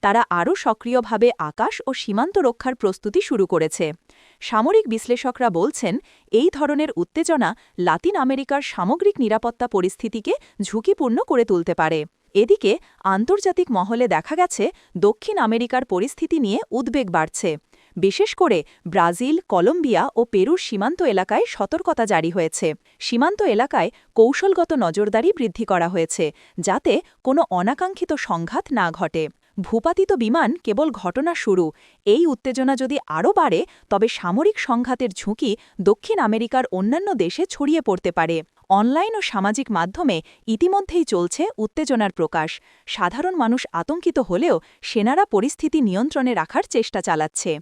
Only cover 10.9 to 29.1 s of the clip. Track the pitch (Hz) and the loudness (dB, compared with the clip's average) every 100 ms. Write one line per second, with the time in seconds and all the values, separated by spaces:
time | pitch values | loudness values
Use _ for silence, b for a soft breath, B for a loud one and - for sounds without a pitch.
10.9 | 392 269 240 508 254 226 180 170 175 160 | 2 2 0 2 2 4 2 0 0 0
11.9 | 160 151 _ _ 196 226 403 196 277 b | 0 -4 _ _ 2 4 4 4 0 b
12.9 | b - 190 233 403 392 359 359 208 190 | b 0 0 2 2 2 0 0 0 0
13.9 | 233 240 165 - 208 359 - 226 b b | 0 2 0 -2 0 0 0 -4 b b
14.9 | 180 403 415 - 403 233 226 233 254 254 | 2 2 2 -2 -2 0 0 0 -2 -2
15.9 | 180 247 - 320 330 220 220 - 233 262 | -2 -2 -4 -2 0 0 -2 -2 -4 -2
16.9 | 277 214 170 156 - 185 151 _ b b | -2 0 0 0 -2 -4 -4 _ b b
17.9 | - 196 - 415 - 349 185 147 b 180 | 0 0 2 -2 2 2 2 -2 b -4
18.9 | 190 170 175 254 320 - 190 175 349 294 | 2 2 2 0 -2 0 2 2 2 2
19.9 | 185 - - 240 202 202 359 - 208 214 | 2 0 -2 0 2 2 0 -2 -4 -4
20.9 | 349 330 196 185 226 466 - 196 330 370 | 0 0 0 0 0 -2 -2 -4 -2 -2
21.9 | 302 220 180 160 180 160 - 170 151 b | -2 2 2 0 -2 -2 -2 -4 -4 b
22.9 | b - 233 302 415 403 214 262 262 - | b -4 0 0 2 0 2 0 0 -2
23.9 | b b - 226 285 392 370 339 311 180 | b b 4 4 6 0 2 0 0 0
24.9 | 165 208 220 320 349 226 175 220 180 170 | 0 0 2 2 0 -2 -4 -2 0 0
25.9 | 185 165 - 156 b b b 170 180 330 | 0 -2 -2 -4 b b b -2 0 2
26.9 | 247 b b - 285 330 180 190 277 370 | 0 b b 0 0 2 0 0 -2 -4
27.9 | 392 359 302 - 170 165 285 - 247 180 | -6 -4 -4 -4 -4 -4 -6 -4 -2 -2
28.9 | 165 175 | -2 -4